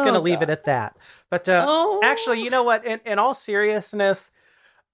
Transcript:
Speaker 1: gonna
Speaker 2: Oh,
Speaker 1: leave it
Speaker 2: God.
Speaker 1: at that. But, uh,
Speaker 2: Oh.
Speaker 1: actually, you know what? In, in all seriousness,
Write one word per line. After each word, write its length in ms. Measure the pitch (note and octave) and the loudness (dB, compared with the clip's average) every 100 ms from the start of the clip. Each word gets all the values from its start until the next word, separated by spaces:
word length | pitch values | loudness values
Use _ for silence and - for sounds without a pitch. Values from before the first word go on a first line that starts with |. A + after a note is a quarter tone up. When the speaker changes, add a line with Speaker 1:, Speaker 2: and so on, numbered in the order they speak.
Speaker 1:
gonna 140 | C#4 G3+ | 2 2
Speaker 2:
Oh, 40 | |
Speaker 1:
leave 200 | E3 E3 | 2 0
it 40 | D#3 | 0
Speaker 2:
God. 20 | |
Speaker 1:
at 140 | D3+ | -2
that. 320 | - B2+ G#2+ - - - - | -2 -2 -2 -10 -20 -20 -6
But, 180 | F3+ F#3 | -4 0
uh, 160 | F3+ C#4 | 2 2
Speaker 2:
Oh. 320 | D#4+ F#4+ G3+ | 2 0 2
Speaker 1:
actually, 380 | A#3 C#4+ F4 A#3 | 0 0 -2 -4
you 80 | A#3+ | -2
know 120 | B3+ | 0
what? 200 | A#3+ A3 | 2 0
In, 160 | A#3 A3 | -2 -8
in 140 | A#3 G3+ | -4 0
all 160 | B3 | 0
seriousness, 960 | B3+ - G3+ G#3 G#3+ - G#3 G3 F#3+ - _ _ _ _ _ _ | -2 -4 0 0 -2 -4 -2 0 0 -6 _ _ _ _ _ _